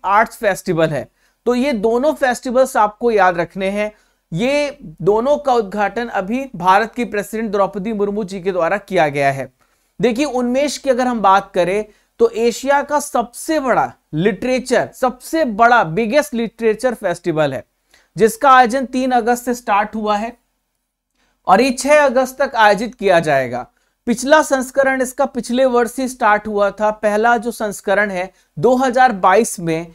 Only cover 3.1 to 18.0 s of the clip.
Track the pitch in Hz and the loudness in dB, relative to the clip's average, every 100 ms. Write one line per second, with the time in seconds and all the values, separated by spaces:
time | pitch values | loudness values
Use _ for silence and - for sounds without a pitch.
3.1 | 214 185 170 170 190 190 202 208 - _ | 2 2 2 -4 -4 -4 -2 -6 -8 _
4.1 | _ - 160 247 294 294 269 180 - 160 | _ -10 -4 0 0 -2 -8 -18 -4 0
5.1 | 214 247 294 277 240 196 202 202 214 233 | 2 2 0 0 0 -2 -4 -4 -4 -6
6.1 | 208 190 254 269 170 180 208 220 240 220 | -6 -4 -6 -6 -4 2 4 2 -4 -4
7.1 | 208 202 220 226 202 190 202 202 214 202 | -4 -6 -6 -4 0 -2 -2 -6 -2 -2
8.1 | 202 185 190 180 180 165 202 - 185 151 | -4 -6 -6 -4 -2 0 -2 -2 0 0
9.1 | 143 139 135 120 _ _ _ _ - 220 | 2 0 -2 -8 _ _ _ _ -2 0
10.1 | 226 294 247 240 254 294 - 269 247 254 | 0 -2 -2 -2 0 -2 -4 -2 0 0
11.1 | 233 196 196 196 185 170 202 208 _ _ | 0 4 2 2 -2 0 -2 -6 _ _
12.1 | - 233 - 233 - 262 277 285 285 285 | 0 0 2 0 0 0 0 0 -4 -2
13.1 | 254 240 - - 311 262 185 127 - - | -4 -4 -8 -4 -2 2 0 0 -6 -8
14.1 | 151 196 196 247 254 254 226 135 - 254 | -2 0 0 -2 -2 0 -2 -2 -2 -4
15.1 | 254 - 320 285 202 233 240 170 165 226 | -4 -4 -2 0 2 4 4 2 -2 0
16.1 | 285 - 233 226 - 226 214 254 220 190 | 0 -2 -4 -6 -2 -2 0 -4 -4 -6
17.1 | 170 180 156 147 131 - _ _ _ | -4 -4 -2 -2 -2 -12 _ _ _